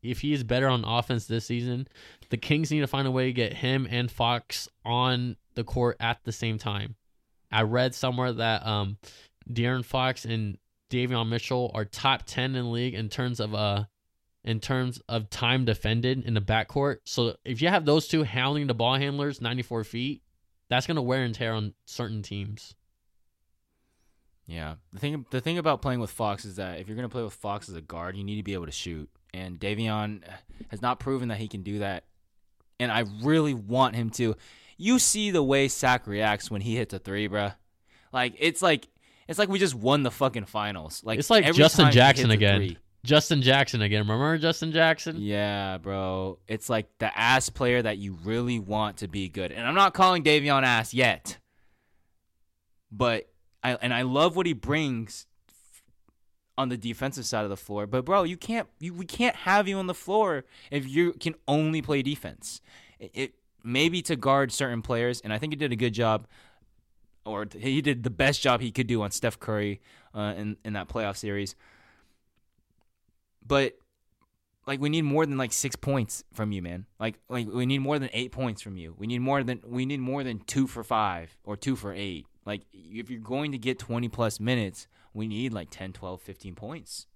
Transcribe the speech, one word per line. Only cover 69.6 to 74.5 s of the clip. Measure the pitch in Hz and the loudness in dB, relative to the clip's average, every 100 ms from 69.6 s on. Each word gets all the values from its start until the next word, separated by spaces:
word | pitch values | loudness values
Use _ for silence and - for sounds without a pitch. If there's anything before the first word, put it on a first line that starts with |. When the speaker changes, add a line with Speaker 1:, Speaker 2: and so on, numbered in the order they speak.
| 104 98 _ - _ | -2 -4 _ -20 _
Speaker 2:
uh, | 107 104 92 | -6 -6 -6
in, | 104 104 | -8 -8
in | 110 | -8
that | 104 90 | -8 -6
playoff | 120 104 98 | -4 -4 -6
series. | 107 101 98 - _ _ _ _ _ _ _ _ _ _ _ _ _ _ _ _ _ _ 113 | -6 -4 -6 -10 _ _ _ _ _ _ _ _ _ _ _ _ _ _ _ _ _ _ 0
But, | 139 131 - _ _ _ _ _ _ _ | 2 2 -2 _ _ _ _ _ _ _